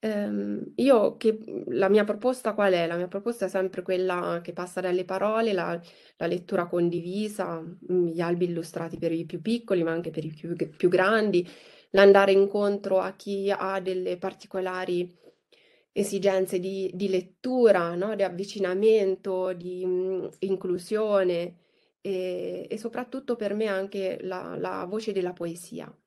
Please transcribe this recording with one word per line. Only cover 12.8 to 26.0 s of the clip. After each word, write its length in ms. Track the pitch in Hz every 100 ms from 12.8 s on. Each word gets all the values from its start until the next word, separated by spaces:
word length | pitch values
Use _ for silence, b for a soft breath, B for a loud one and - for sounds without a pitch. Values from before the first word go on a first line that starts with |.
| 202 190
a 120 | 185
chi 380 | 196 - 196 196 196
ha 240 | 190 196
delle 360 | 180 185 180 180
particolari 960 | 190 - - 190 185 185 185 175 175 _ - _ _ b b b b
esigenze 680 | - 202 196 190 190 185 190
di, 320 | 185 196 190
di 140 | 180 196
lettura, 840 | 185 180 _ 254 254 233 190 170
no? 200 | 175 202
Di 80 | 208
avvicinamento, 1300 | 190 175 202 208 185 185 220 220 190 185 196 185 185
di, 300 | 180 175 180 185
mm, 400 | 180 185 185 - -
inclusione 1160 | 196 190 185 180 175 214 214 202 185 175 175 b b b b _
e, 680 | 202 190 185 180 180 180 -
e 80 | 214
soprattutto 580 | 226 233 247 262 - 233
per 180 | 208
me 120 | 208 220
anche 520 | 190 196 202 190 -
la, 340 | 185 185 175 175
la 260 | 185 185
voce 280 | 180 214 220
della 200 | 196 180
poesia. 600 | 175 170 170 - 165 - -